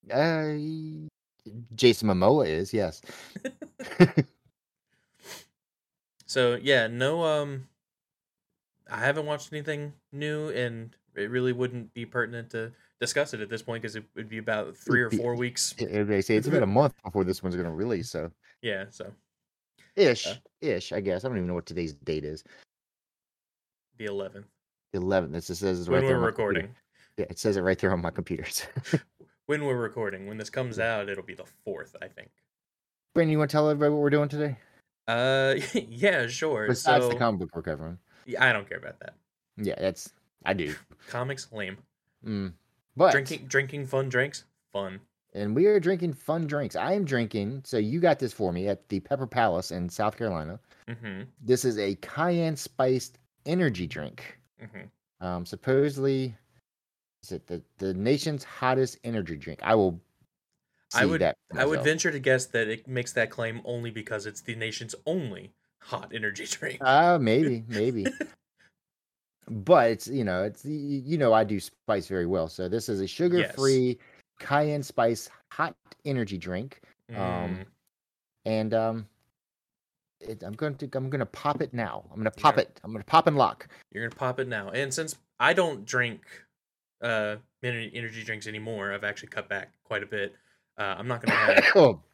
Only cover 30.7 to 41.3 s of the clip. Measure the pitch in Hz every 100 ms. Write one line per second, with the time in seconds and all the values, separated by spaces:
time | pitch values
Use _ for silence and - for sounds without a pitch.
30.7 | 113 113 110 101 95 90 87 92 _ -
31.7 | 92 73 - 92 - - _ _ _ _
32.7 | _ _ _ _ - 165 156 151 151 151
33.7 | 147 147 147 147 147 143 147 147 127 _
34.7 | _ _ _ - 117 127 135 135 135 -
35.7 | 240 113 117 196 175 117 120 156 123 107
36.7 | 123 - 147 123 120 120 101 87 85 82
37.7 | 76 80 87 _ _ - 120 131 110 98
38.7 | 90 - - - - _ _ _ - 98
39.7 | - 95 92 - _ _ _ - 95 76
40.7 | 76 - - - 120 127